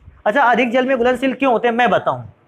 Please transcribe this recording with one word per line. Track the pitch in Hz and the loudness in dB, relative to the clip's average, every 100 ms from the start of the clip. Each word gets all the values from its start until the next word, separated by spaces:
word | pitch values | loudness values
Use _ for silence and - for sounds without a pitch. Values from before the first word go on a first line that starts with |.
| - - 208 | -20 -6 -2
अच्छा, | 262 | 2
अधिक | 240 226 247 | 2 2 0
जल | 254 254 | 0 0
में | 262 | 0
घुलनशील | 240 247 262 | 0 0 -2
क्यों | 233 269 | -2 0
होते | 226 240 | 0 0
हैं, | 226 | 0
मैं | 240 | 2
बताऊं। | 170 165 127 117 _ | 2 -2 -6 -12 _